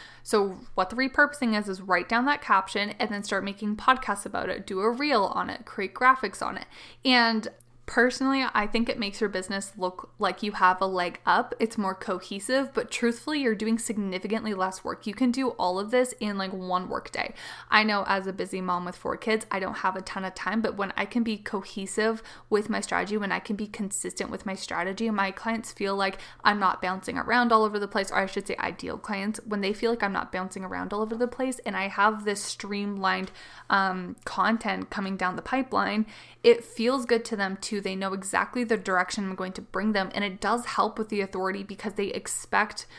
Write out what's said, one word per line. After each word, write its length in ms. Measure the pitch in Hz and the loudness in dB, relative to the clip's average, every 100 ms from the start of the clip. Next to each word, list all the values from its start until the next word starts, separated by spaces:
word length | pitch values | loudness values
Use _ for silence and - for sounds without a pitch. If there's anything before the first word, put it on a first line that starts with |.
| - - - | -18 -14 0
So 340 | 214 202 180 - - | 2 2 -2 -4 0
what 140 | 185 | 0
the 60 | 233 | 0
repurposing 640 | 262 285 285 - 240 214 | 2 4 4 2 0 0
is, 100 | 202 | -2
is 140 | 185 | -6
write 260 | 196 180 180 | 2 2 4
down 160 | 233 262 | 2 2
that 160 | 285 | 0
caption 520 | - 196 - 208 208 - | 4 4 4 0 -2 -2
and 120 | 214 | -2
then 140 | 202 | -2
start 200 | 196 196 | -2 -2
making 320 | 196 196 208 208 | -2 -4 -4 2
podcasts 500 | - 262 - - - | 4 4 2 -4 -4
about 220 | - 185 | -4 -4
it, 180 | - 196 | -4 -4
do 140 | 190 | 0
a 100 | 214 | 0
reel 360 | 240 294 240 190 | 2 2 4 4
on 240 | - 180 | 0 -4
it, 160 | - - | -6 -10
create 280 | - 190 | -6 -6
graphics 480 | - 254 262 202 - | 4 4 6 0 -4
on 140 | - - | -6 -6
it. 100 | - - - - | -10 -16 -20 -2
And 460 | 262 247 226 226 - - - - - | 4 6 6 2 -2 -10 -20 -16 0
personally, 600 | - 247 247 269 269 254 | 4 4 4 2 2 2
I 120 | - 208 | 0 2
think 220 | 226 233 | 2 0
it 100 | 240 | 0
makes 220 | 202 196 | -4 -2
your 100 | 208 | -2
business 440 | 196 185 196 - - | -2 -4 -6 -6 -4
look 380 | 180 180 - - | -4 -4 -12 -2
like 240 | 202 185 | -2 0
you 120 | 208 | -4
have 260 | 202 185 185 | 4 4 6
a 80 | 190 | 2
leg 320 | 185 175 - - | 2 -2 0 2
up. 280 | 185 240 - | 4 2 -2
It's 180 | 220 - | -2 0
more 160 | 196 | -2
cohesive, 800 | 190 - 180 - 196 196 262 269 | -4 -4 -6 -6 -8 0 0 2
but 160 | - - | -2 -4
truthfully, 520 | - 233 233 - 302 | 0 0 0 -2 0
you're 140 | 262 208 | 2 2
doing 220 | 214 226 | 2 0
significantly 760 | - 214 196 180 202 220 214 | 0 -2 -2 -2 -2 -2 -2
less 320 | 190 185 190 - | 0 0 -2 -6
work. 200 | 170 220 | -6 -6
You 80 | |
can 180 | 202 254 | 2 2
do 180 | 247 262 | 4 0
all 280 | - 180 185 | 2 0 0
of 140 | 208 | 2
this 220 | 247 247 - | 4 2 0
in, 160 | 208 196 | -4 -4
like, 160 | 190 | -4
one 340 | 190 185 180 185 | -6 -2 -2 0
work 240 | - - | -6 -4
day. 220 | - - - - - - | -4 -4 -8 -14 -14 4
I 140 | 208 | 4
know 220 | 214 208 - | 6 2 2
as 180 | 196 190 | 0 0
a 60 | |
busy 300 | 190 185 190 | -4 -6 -4
mom 240 | 185 180 180 | -2 -2 -4
with 100 | 180 | -6
four 220 | - - | -6 -2
kids, 280 | 220 220 - | 0 0 0
I 80 | 196 | -4
don't 200 | 190 208 | -2 -2
have 180 | 190 185 | -2 -2
a 40 | |
ton 220 | 190 196 | -6 -6
of 100 | 190 | -6
time, 280 | - 190 220 | -4 -2 0
but 160 | 214 196 | 0 0
when 160 | 196 - | -2 -2
I 80 | |
can 200 | 202 240 | 0 0
be 120 | 226 214 | 0 -2
cohesive 880 | - 202 - - 190 - 220 226 - - - | -4 -6 -6 -8 -4 0 2 0 -8 -20 0
with 200 | 208 214 | 0 2
my 100 | 196 | -2
strategy, 380 | - 175 180 208 | 0 0 0 -2
when 160 | 202 | 0
I 60 | 175 | -2
can 180 | - 208 | -2 -4
be 100 | 208 | -4
consistent 640 | - 196 - 180 - 196 | -6 -4 -4 -6 -6 -6
with 140 | 190 202 | -6 -6
my 100 | 196 | -8
strategy, 540 | - 170 180 196 226 | -4 -2 -2 0 0
my 220 | 208 196 | 2 0
clients 420 | 190 226 226 - | -2 -4 -4 -6
feel 240 | - 196 196 | -4 -2 0
like 220 | 196 190 - - | 0 -2 -12 0
I'm 200 | 208 208 | 2 4
not 200 | 185 - | 2 2
bouncing 360 | 180 190 - - | -2 -2 -4 -4
around 340 | - 247 240 | 2 4 6
all 140 | 220 214 | 6 6
over 140 | 208 | 2
the 80 | 202 | 0
place, 220 | 208 196 | -2 0
or 80 | - | 0
I 80 | 190 | 0
should 200 | 202 196 | -2 -4
say 80 | - | -2
ideal 380 | 170 175 - - | -4 -4 -8 -8
clients, 440 | - 196 196 214 - | -6 -4 -4 -6 -4
when 140 | 208 | -2
they 140 | 196 | -2
feel 180 | 208 226 | 0 0
like 120 | 233 | 2
I'm 100 | 196 | 0
not 180 | 190 - | -2 -4
bouncing 320 | 185 185 196 | -4 -6 -8
around 300 | 185 180 185 | -6 -6 -4
all 80 | 202 | -2
over 160 | 220 226 | -2 0
the 100 | 240 | -2
place 320 | - 262 247 - | 0 -4 -2 -4
and 100 | 190 | -4
I 140 | 196 | -2
have 340 | 196 208 214 | 4 4 4
this 180 | 208 202 | 0 -2
streamlined, 880 | - - 196 202 202 196 190 185 185 - - - - | -4 -8 -6 -4 -4 0 0 0 -4 -10 -18 -14 0
um, 460 | 196 190 185 180 - | 2 2 0 -6 -10
content 640 | - - 190 226 220 190 190 | -6 0 2 2 0 -4 -4
coming 280 | - 190 190 | -4 -4 -2
down 180 | 185 185 | -2 -2
the 60 | |
pipeline, 640 | - 262 262 196 196 208 214 - - - | -2 -2 0 0 2 0 -2 -6 -20 4
it 200 | 233 233 | 6 6
feels 420 | - - 226 269 240 | 2 0 2 2 2
good 200 | 233 233 | 2 2
to 100 | 214 | -2
them 220 | 196 190 | -2 -4
too. 160 | - 208 | -4 -4
They 140 | 196 190 | -2 -2
know 180 | 190 | -2
exactly 500 | 190 190 185 196 247 | -4 0 0 0 -2
the 140 | 233 214 | 0 0
direction 460 | 185 185 180 - | 2 0 0 -2
I'm 120 | 196 185 | -4 -6
going 180 | 185 | -6
to 80 | 190 | -8
bring 320 | - 190 214 | -8 -2 2
them, 180 | 208 190 | 2 0
and 100 | - | -2
it 160 | 202 190 | -4 -2
does 260 | 202 233 - | 0 0 0
help 340 | - 202 220 | 0 0 0
with 100 | 214 | -2
the 120 | 208 | -2
authority 420 | 196 190 190 196 | -2 -2 -2 -2
because 300 | 196 196 202 | -8 -8 -6
they 140 | 190 202 | -4 -4
expect, 800 | - - - - 196 208 - - | -4 -6 -8 0 2 2 -4 -14